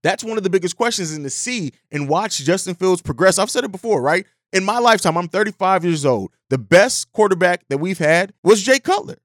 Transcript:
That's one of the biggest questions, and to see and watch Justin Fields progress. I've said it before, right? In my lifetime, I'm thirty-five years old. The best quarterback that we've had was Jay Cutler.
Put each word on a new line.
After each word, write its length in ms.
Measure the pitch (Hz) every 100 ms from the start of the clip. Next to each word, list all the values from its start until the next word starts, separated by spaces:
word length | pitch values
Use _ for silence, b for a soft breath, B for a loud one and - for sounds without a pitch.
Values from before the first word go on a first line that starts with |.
That's 220 | - 185
one 140 | 226 220
of 60 |
the 60 | 190
biggest 260 | 190 175 -
questions, 360 | 240 226 170
and 120 | 156
to 60 | 139
see 420 | - - 247 151 _ _
and 180 | 147 139
watch 300 | 160 214 -
Justin 360 | 139 185 185
Fields 280 | 175 185 180
progress. 360 | - 131 185 180
I've 120 | 214
said 140 | -
it 80 | 247
before, 280 | 190 233 196
right? 260 | 131 175 - _ _
In 120 | 190
my 140 | 190 233
lifetime, 400 | 240 220 175 165
I'm 100 | 175
thirty-five 560 | 185 208 - 185 190
years 220 | 175 160 139
old. 260 | 117 95 _ _
The 80 | 135
best 560 | 104 170 - - -
quarterback 560 | - 208 180 180 175 _
that 100 | 139
we've 200 | 170 190
had 340 | 156 165 196 _
was 200 | 165 214
Jay 160 | 196 269
Cutler. 400 | - 392 - -